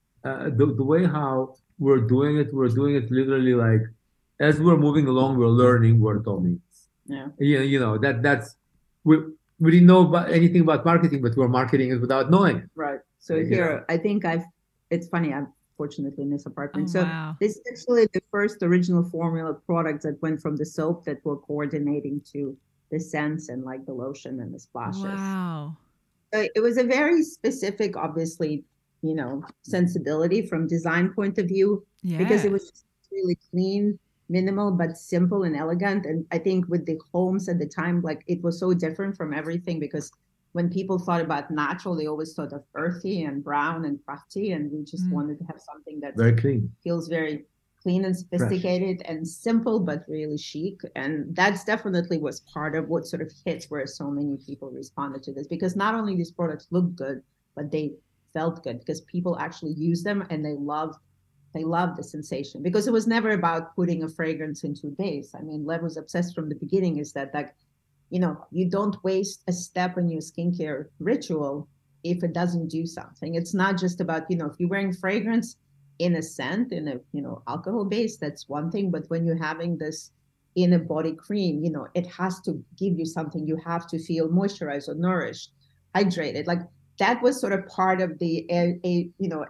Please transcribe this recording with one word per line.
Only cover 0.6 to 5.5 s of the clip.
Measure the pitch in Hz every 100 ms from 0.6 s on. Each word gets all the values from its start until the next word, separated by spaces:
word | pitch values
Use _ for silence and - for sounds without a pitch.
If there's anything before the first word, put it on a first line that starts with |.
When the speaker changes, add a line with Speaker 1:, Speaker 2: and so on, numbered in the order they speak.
| 147
Speaker 1:
the | 120
way | 135 160 180
how | 151 139 131 131 - _ -
we're | 139 135
doing | 113 127 147 151
it, | 135
we're | 135 127
doing | 117 143 143
it | 117
literally, | 127 135 135 127
like, | 123 113 110 113 - _ _ _ -
as | 147 147
we're | 170 156
moving | 147 147 139
along, | 127 135 127
we're |
learning | 117